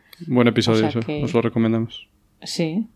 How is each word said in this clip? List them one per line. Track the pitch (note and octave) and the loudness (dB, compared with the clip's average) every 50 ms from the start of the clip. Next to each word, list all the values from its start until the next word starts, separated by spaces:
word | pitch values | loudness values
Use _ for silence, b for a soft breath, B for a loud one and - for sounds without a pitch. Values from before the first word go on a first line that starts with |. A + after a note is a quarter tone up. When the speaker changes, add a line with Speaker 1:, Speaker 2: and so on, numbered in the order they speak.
| b b b b E3+ | b b b b -6
Speaker 1:
Buen | D#3+ B2+ B2 A#2+ A#2+ | 0 2 4 4 4
episodio, | A2 B2 G#2 A2+ A2+ A2 | 4 2 2 2 2 2
Speaker 2:
O | |
sea | A2 G2+ | 2 0
Speaker 1:
eso, | G2+ A#2 | 0 -2
Speaker 2:
que | A2 - D3+ D3 C#3 | -4 -4 -4 -4 -2
Speaker 1:
os | A#2 - | 0 0
lo | A#2 | 0
recomendamos. | A#2 A#2 - A#2 A2+ A2+ A2+ A2+ A2+ A2+ - - - _ _ _ _ _ _ - | 0 0 0 0 0 2 0 0 -2 -4 -8 -14 -20 _ _ _ _ _ _ -18
Speaker 2:
Sí, | - - - - E3+ D#3 D#3+ G3+ A3+ - _ | -14 -8 -6 -4 -4 -2 -2 -4 -4 -6 _